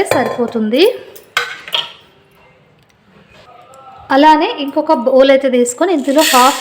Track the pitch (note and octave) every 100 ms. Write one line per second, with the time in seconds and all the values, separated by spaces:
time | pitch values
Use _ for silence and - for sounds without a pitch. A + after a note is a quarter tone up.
0 | G4 D4 A#3+ - A3+ A#3 G#3+ B3+ G4+ -
1 | - - - - - - - - - -
2 | _ _ _ _ _ _ _ _ _ _
3 | _ _ _ - - - - - - -
4 | - C4+ D#4 D4+ G4 D#4+ C#4 D#4 D4+ C4
5 | A#3 C4 C#4 C4+ C#4 B3 A#3+ - F4+ D#4+
6 | C4 C#4 D4+ B3+ C4 C4+